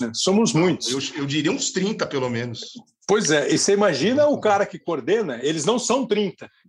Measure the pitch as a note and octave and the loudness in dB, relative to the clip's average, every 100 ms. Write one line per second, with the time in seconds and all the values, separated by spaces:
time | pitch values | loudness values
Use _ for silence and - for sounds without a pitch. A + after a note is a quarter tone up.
0 | A#2+ A2+ F#3 G#3 A3+ D#3 F3+ D3+ A#2 C3+ | -6 -2 0 2 2 2 2 0 -4 -6
1 | - - C#3 D3 D3+ C4+ - F#3 G3 G#3+ | -6 -6 -4 -2 0 -2 -4 -2 -2 -2
2 | - C#3 B2+ A#2 A#2+ A#2 - - - _ | -4 -4 -4 -4 -6 -8 -14 -18 -20 _
3 | - G#3+ E3+ D3+ C3 D3+ - G3+ G#3 C3 | 0 2 2 2 2 2 4 4 4 2
4 | F#3+ C4+ D4 B3+ G#3+ G3+ G3 E3+ - D#3 | 2 4 4 2 2 2 0 -6 -6 -4
5 | A#2+ A3+ F#3 A#2 C#3 D#3+ D3 A#3+ - C4 | 0 0 0 -4 -2 -2 0 0 0 0
6 | B3 G#3 G3 - - _ | 0 0 -2 -6 -16 _